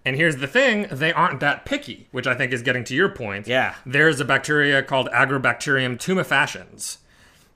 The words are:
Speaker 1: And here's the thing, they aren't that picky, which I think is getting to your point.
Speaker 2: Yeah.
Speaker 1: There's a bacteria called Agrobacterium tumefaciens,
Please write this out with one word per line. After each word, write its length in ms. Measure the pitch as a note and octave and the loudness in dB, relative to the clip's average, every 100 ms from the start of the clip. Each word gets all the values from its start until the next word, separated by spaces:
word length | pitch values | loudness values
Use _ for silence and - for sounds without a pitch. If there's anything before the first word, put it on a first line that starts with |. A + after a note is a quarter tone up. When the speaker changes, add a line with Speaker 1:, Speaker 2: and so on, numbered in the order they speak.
Speaker 1:
And 100 | C3 | -6
here's 220 | C3 E3 C3+ | 0 0 0
the 100 | C#3 | -2
thing, 420 | B3 C4 G#3 G3+ | 2 2 2 -4
they 200 | C3 D#3+ | -2 -2
aren't 300 | D3+ E3+ C3+ | 2 0 0
that 240 | C#3+ C3 | -2 -2
picky, 420 | - - - - - | -4 -8 -8 -16 -10
which 140 | B2+ C3 | -6 -4
I 80 | |
think 180 | B2 B2+ | -2 -2
is 80 | B2+ | -2
getting 240 | B2 B2 | -2 -2
to 100 | A2+ | -2
your 140 | C3 F#3+ | 0 0
point. 380 | - A2 G2 G#2+ | 0 -6 -8 -2
Speaker 2:
Yeah. 280 | B2+ G#2 - B2+ | 0 0 -4 -4
Speaker 1:
There's 340 | C#3+ D#3 C3+ | 4 4 4
a 60 | C3 | 2
bacteria 560 | C3+ - D3+ C#3+ C#3 | 0 2 2 4 2
called 260 | C3+ C3+ B2 | 2 0 2
Agrobacterium 840 | A#2+ C3 C#3 B2 A#2+ D3 C3+ B2+ B2 | 2 2 2 0 0 0 0 0 -4
tumefaciens, 1040 | - F#3+ D3 C#3 C#3+ F#2 F2+ - - - _ _ - _ _ | -2 -2 2 0 0 -4 -16 -14 -12 -12 _ _ -20 _ _